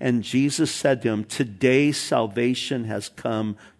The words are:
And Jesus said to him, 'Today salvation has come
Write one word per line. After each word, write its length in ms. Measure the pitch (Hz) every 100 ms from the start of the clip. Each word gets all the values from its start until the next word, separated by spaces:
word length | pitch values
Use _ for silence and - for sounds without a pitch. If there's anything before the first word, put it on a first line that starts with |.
And 220 | 127 120
Jesus 480 | 101 127 139 139 156
said 320 | - 147 131
to 60 | 120
him, 140 | 107
'Today 680 | 104 - 123 98 131 131 147
salvation 920 | 143 - 131 110 101 120 127 - 135
has 260 | 113 104 -
come 460 | - 123 110 110 101 - _